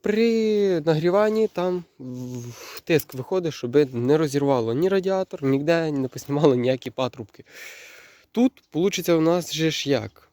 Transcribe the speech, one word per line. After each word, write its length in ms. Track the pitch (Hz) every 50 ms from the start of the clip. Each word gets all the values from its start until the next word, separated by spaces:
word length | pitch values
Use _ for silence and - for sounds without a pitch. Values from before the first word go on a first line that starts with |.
при 800 | _ 214 208 208 226 233 226 226 220 214 214 208 202 196 185 165
нагріванні 680 | 147 160 160 151 156 175 175 202 214 214 214 220 220 214
там 360 | _ - 175 185 180 180 170 _ _ _
в-, 800 | 135 127 127 123 127 123 123 123 117 120 113 - - - - -
тиск 340 | _ - 170 151 - _ -
виходить, 400 | 127 127 - 190 185 180 165 143
щоб 400 | - - 123 120 147 151 131 131
не 240 | 120 120 127 147 156
розірвало 560 | 160 147 135 143 139 139 139 127 113 113 117
ні 140 | 135 170 190
радіатор, 560 | 196 196 180 190 190 190 190 _ - 180 147
ніде 480 | 135 135 139 147 151 170 165 165 160 147
не 160 | 139 131 127
поснімало 460 | - - - - 143 143 151 151 131
ніякі 360 | 123 120 123 131 127 - 127
патрубки. 540 | 117 - 131 123 - - 113 - _ _ - _ - - - - - - - - - - - - _ _ _ _ _
Тут 200 | 214 240 262 _ _ _ _
получиться 440 | _ 151 175 202 190 - 170 - 170
у 60 | 165
нас 320 | 160 160 170 180 165 - -
же 180 | 156 160 160
ж 200 | 147 - - 135
як? 380 | 139 120 107 95 _ _ _ _